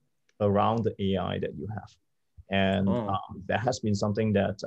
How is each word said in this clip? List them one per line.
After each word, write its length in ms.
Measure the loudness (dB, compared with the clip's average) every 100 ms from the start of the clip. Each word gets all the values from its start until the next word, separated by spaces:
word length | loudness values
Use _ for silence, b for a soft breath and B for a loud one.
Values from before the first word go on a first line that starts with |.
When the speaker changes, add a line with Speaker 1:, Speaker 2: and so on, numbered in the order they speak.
| _ _ _ 0
Speaker 1:
around 440 | 2 4 4 2
the 100 | -2 -2
A 180 | -2 0
I 220 | -2 -4
that 160 | -4 -8
you 80 | -10
have. 160 | -10 -14 _ _ _ _ -20 -2
And, 380 | 2 2 2 2
Speaker 2:
Oh. 180 | 0 -2
Speaker 1:
um, 340 | -4 -6 -12 -4
that 140 | -2
has 200 | 0 -2
been 140 | -2
something 400 | 0 0 0 2
that, 240 | 2 2 -2